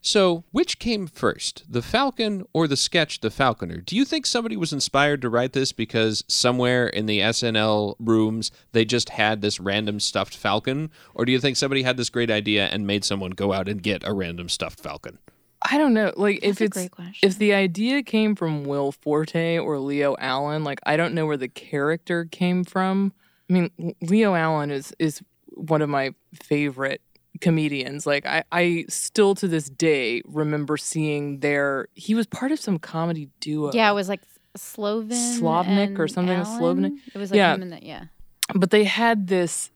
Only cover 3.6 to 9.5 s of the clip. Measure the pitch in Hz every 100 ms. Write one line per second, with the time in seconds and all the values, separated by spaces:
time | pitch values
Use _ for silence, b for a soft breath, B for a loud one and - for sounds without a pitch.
3.6 | 87 82 90 196 269 320 262 240 226 220
4.6 | 165 143 - 139 147 147 127 117 127 135
5.6 | 135 - 117 113 110 107 - - 123 123
6.6 | 123 123 120 - 107 104 101 117 120 110
7.6 | 107 107 104 - 113 113 110 110 107 b
8.6 | b 117 113 120 - - 107 107 104